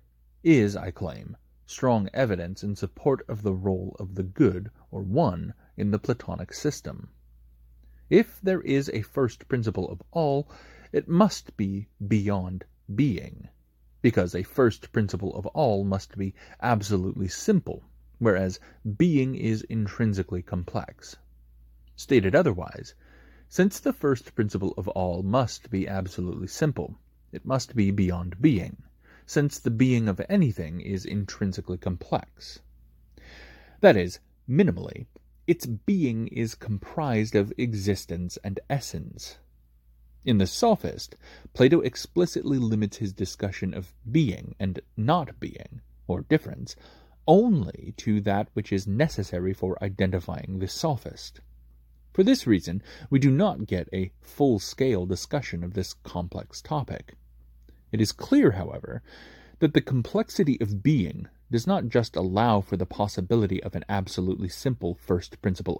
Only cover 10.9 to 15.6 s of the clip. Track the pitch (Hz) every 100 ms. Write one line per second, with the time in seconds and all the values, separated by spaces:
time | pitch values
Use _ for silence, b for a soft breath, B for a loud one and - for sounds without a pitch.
10.9 | - - 170 208 - - - 98 98 107
11.9 | - 104 110 101 101 90 92 - _ -
12.9 | 101 143 90 - - - _ _ _ _
13.9 | _ 123 107 90 87 95 - 113 - -
14.9 | 117 101 90 95 - 98 -